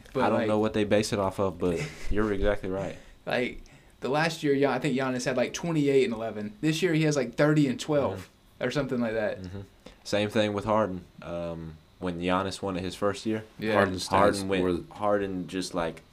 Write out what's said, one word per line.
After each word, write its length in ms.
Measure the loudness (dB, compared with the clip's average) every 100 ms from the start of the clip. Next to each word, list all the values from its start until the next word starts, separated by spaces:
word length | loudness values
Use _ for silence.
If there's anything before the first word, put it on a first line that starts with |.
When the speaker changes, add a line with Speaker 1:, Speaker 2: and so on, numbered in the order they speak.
| -8
Speaker 1:
But, 100 | -2
Speaker 2:
I 40 | 2
don't 100 | 2
Speaker 1:
like, 100 | 2
Speaker 2:
know 100 | 2
what 120 | 2
they 120 | 2
base 280 | 4 4 2
it 60 | 0
off 220 | 0 0
of, 180 | -2 0
but 220 | 0 0 -4 -6
Speaker 1:
<laughs> 140 | 0
Speaker 2:
you're 220 | 2 2
exactly 380 | 2 2 0 -2
right. 260 | -4 -6 -8 -18 -16 -4
Speaker 1:
Like, 360 | -2 -2 -6 -16 -20 -20 -10
the 80 | -4
last 340 | 0 0 0
year, 120 | 0
Gian-, 160 | 2 2
I 60 | 2
think 180 | 0 0
Giannis 280 | -2 -2
had, 120 | -2 0
like, 160 | -2
twenty-eight 520 | -2 -2 0 4 4
and 80 | 4
eleven. 380 | 0 -6 -6 -8 -2
This 200 | -2 0
year, 140 | 2
he 80 | 2
has, 140 | 2 2
like, 180 | -2
thirty 320 | 2 4 6 4
and 120 | 0
twelve 520 | 0 0 0 -4 -10 _ _ _
Speaker 2:
Mm-hmm. 80 | -4
Speaker 1:
or 20 |
something 300 | -2 -2 -2
like 140 | 0
that. 280 | 0 -2 -4
Speaker 2:
Mm-hmm. 180 | -8 -12 -14 -18 -20 -20
Same 260 | -2 0 2
thing 220 | 2 2
with 120 | 0
Harden. 400 | 2 2 2 -2 -10 -16
Um, 520 | -10 -6 -6 -8 -10 -14 -20 _
when 220 | -6 -2
Giannis 420 | 0 0 0 -4
won 140 | -6 -4
it 60 |
his 120 | -6
first 320 | -2 -2 -2 -4
year, 180 | -4 -6 -6
Speaker 1:
Yeah. 140 | 0
Speaker 3:
Harden's 320 | 2 2 0 0
stats 20 |
Speaker 2:
Harden 380 | 4 4 4 0
went, 140 | 0
Speaker 3:
were 140 | 2 0 -4
Speaker 2:
Harden 580 | -6 0 0 0 -4 -6
just, 260 | -6 -4
like, 280 | -4 -4 -6 -18